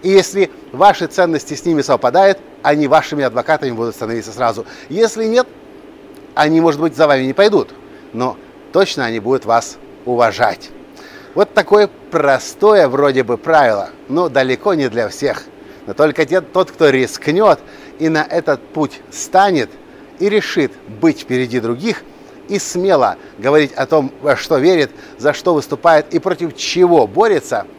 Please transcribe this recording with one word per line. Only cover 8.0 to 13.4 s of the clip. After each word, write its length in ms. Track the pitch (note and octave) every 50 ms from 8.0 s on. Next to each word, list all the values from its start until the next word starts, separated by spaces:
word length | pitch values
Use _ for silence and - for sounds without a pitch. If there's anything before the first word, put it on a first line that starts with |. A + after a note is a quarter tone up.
| - -
но 240 | - A2+ B2+ B2+ - - - - - - - -
точно 320 | - F3+ G3 F3+ - C#3+ C3
они 160 | A2+ A2+ A2+
будут 240 | G2 A2+ C3+ B2+ -
вас 320 | G#2 A#2 A#2 A#2 - - - - - - - -
уважать. 680 | B2 B2 A#2+ A#2+ A2+ G2+ - A#2+ G#2+ F#2+ - - - - - - - - - - - - - - - -
Вот 180 | D#3+ G#3 G3+ -
такое 340 | G#3+ F3+ - G3 G#3 G#3 G3 - - - -
простое 800 | - E3 D3 C#3 C3+ B2+ - - - - G3+ G#3+ G#3+ G3+ E3 C3+
вроде 340 | A#2+ C3+ C#3+ C#3+ C3 C3+
бы 160 | B2 G#2+ A#2+
правило, 520 | A2+